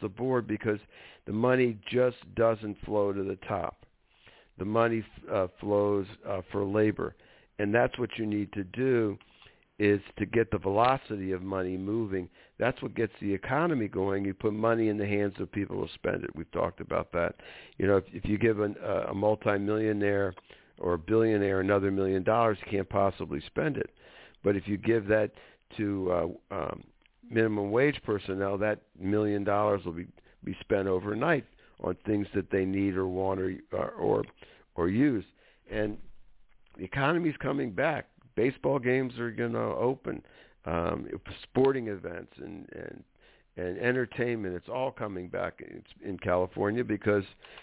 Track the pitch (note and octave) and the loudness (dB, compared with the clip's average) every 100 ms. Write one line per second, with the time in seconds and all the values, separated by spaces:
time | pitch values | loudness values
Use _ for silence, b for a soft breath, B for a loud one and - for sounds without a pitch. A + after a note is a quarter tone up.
0 | A2 G#2 B2+ B2+ A#2+ G#2+ A2 G#2 - B | -8 -4 0 0 0 -2 0 -2 -4 B
1 | B B - G#2+ B2 B2+ B2+ G#2+ - A#2+ | B B -6 0 4 4 4 0 -2 2
2 | B2+ A#2+ - G2 A2+ A2 G#2+ G2+ - G#2 | 2 0 -8 2 2 2 -4 -8 -2 0
3 | G2+ G2 F#2+ F#2+ - G2+ E2 - - _ | 2 0 -2 -4 -4 -4 -4 -6 -18 _
4 | _ b b b b - F#2+ A2 A#2 A2+ | _ b b b b -8 0 2 4 2
5 | G#2 - - G#2+ F#2 - G#2 G#2 G#2 G2+ | -4 -12 -4 0 0 -2 0 2 4 2
6 | F#2+ A2 - G2 - G2+ G2+ G#2 G#2+ G2 | -2 -8 -6 -6 -4 -4 0 2 2 2
7 | E2 - b b b - G#2 A2+ B2+ - | -4 -8 b b b -4 2 4 2 0
8 | A#2 - A2 G#2 G2+ G#2 F#2 A2+ C3 A#2+ | -6 -4 -4 -2 -4 -6 -8 -2 2 2
9 | A2 G2 b b b b b - G#2 G2+ | 2 -2 b b b b b 0 4 4
10 | - - G2+ A#2 A2 G2+ F#2 G2+ B2 C3+ | 0 -6 0 2 2 0 2 4 4 4
11 | - G#2 F#2+ F#2 F#2+ G2 F#2 F#2 F#2+ A2+ | -2 -6 -4 -4 -2 -2 -2 -2 -2 -2
12 | G#2+ F#2+ E2+ b b b A2+ - C3+ G#2+ | -2 -4 -6 b b b -2 -2 -6 -4
13 | A2+ - G2+ G2 - C3+ E3+ C#3+ G#2 F#2+ | -4 -4 -4 -2 -2 0 2 0 -2 -2
14 | G2 G2 G2 F#2+ A2 G#2 A2+ A2+ A2 G#2 | 0 0 -2 -2 -2 0 2 4 2 2
15 | G2+ G2+ G2+ - F#2+ G#2+ G2 F#2+ - - | 0 0 0 -2 -6 -4 -4 -4 -6 -4
16 | - F#2 - - D#2+ E2+ E2+ - E2 E2+ | -4 -2 -4 -10 -6 -2 -2 -4 -4 -4
17 | E2+ E2+ E2+ - B B B B F#2+ G2 | -2 -2 -2 -4 B B B B 4 4
18 | - A2+ G2 G#2 A#2 G#2 G#2 G2+ - F2+ | 2 -6 -2 2 2 2 0 -4 -4 -2
19 | - G2 G#2 G#2+ - G2+ G2+ G#2+ A2 G#2 | -2 0 2 2 2 0 0 0 0 2
20 | G2+ G2+ G2 F2 B B B B - F2 | 2 2 0 -4 B B B B -2 -2
21 | E2+ A2 A2+ G#2 G2 F#2+ F#2+ G2+ G2 G2 | 2 4 4 4 2 2 2 4 2 2
22 | F#2+ F#2+ F2+ A2+ A#2 G#2 - G2+ F2+ G2 | 0 0 2 4 4 0 -2 -4 0 2
23 | G2 - D#2+ D2 - - D#3 B2+ - _ | 2 0 -6 -8 -6 -4 -2 -2 -6 _
24 | B B B B G2 G2+ F#2+ G2+ A2 A2+ | B B B B 0 0 0 -2 2 2
25 | G2+ G#2+ G#2 - B B _ - G#2 G2+ | 4 2 2 -4 B B _ -4 -2 0
26 | F#2 F2 E2+ - - G2 D#2 - - _ | 0 2 0 -4 -10 -6 -6 -6 -12 _
27 | _ _ - A2+ A2 G#2 G2+ A2+ D3 C#3 | _ _ -4 2 2 2 0 2 2 2
28 | - G#2 - F#2+ G2 G2 G#2+ G#2+ _ - | -2 -2 -2 -2 0 0 0 -2 _ -6
29 | F#2+ G#2 G#2+ G#2 G2+ G2+ G#2 G2+ F2+ E2+ | 0 2 2 2 2 2 4 2 0 -8
30 | F2+ - b b - F#2 - G2+ F#2+ F#2 | -10 -16 b b -10 -8 0 0 2 0
31 | G2+ G#2+ D3+ D3+ - _ b b - F2+ | 0 -2 0 0 -2 _ b b -4 -4
32 | G#2 G#2 G2 G2+ F#2 G2 F#2+ G2 G2 F#2 | 0 0 0 -4 0 0 2 2 0 0
33 | F#2+ F2+ F#2+ F#2+ F#2+ E2 - F#2+ - - | -2 0 -2 -2 -2 -6 -6 -4 -4 -2
34 | - A1 - - B B B - F2 G#2 | 2 2 0 -10 B B B -2 2 4
35 | C#3+ A2+ F#2 _ b b - G#2+ G#2+ G#2+ | 4 2 -4 _ b b -10 -4 -4 -4
36 | - - - - - - _ - F#2 C3+ | -12 -16 -18 -20 -20 -20 _ -14 -8 -2
37 | C#3 E3+ E3+ C#3 C3+ C#3 B2+ F2+ D3 C#3+ | 0 2 0 -2 -2 -2 -2 -2 -2 -2
38 | - _ - - B2+ C3 C#3 C#3 B2 C3 | -6 _ -8 0 0 2 0 0 2 2
39 | C3 A#2+ A#2+ G#2+ A#2 A#2 A2+ D#2 A#2+ C3+ | 0 -4 -6 -4 -2 -2 -2 0 0 0
40 | - - - B B B - E2+ E2+ D#2+ | -4 -8 -10 B B B -4 -2 0 -2
41 | - - - - - B2 C3+ C3+ A2+ G2 | -4 -10 -12 -16 -4 2 4 2 -2 -6
42 | F2 E2+ - - - E2+ - - - - | -8 -10 -14 -14 -14 -12 -14 -12 -12 -14
43 | - _ b b b - F2+ F2+ A#2+ B2+ | -20 _ b b b -8 -6 -2 0 0
44 | A#2+ - A#2+ A#2 F#2+ F2+ - B2 C3 - | -2 -2 -2 -2 -4 -6 -6 -4 -4 -4
45 | G#2+ F#2 F2+ F#2 F2+ - - - - - | -8 -8 -6 -6 -6 -8 -16 -16 -20 -14
46 | - F2+ F#2+ F2+ F2+ - G2+ A2+ A2+ G#2+ | -10 -6 0 2 2 0 -2 0 -2 -2
47 | G#2+ G#2 F#2+ - B B | 2 2 0 -10 B B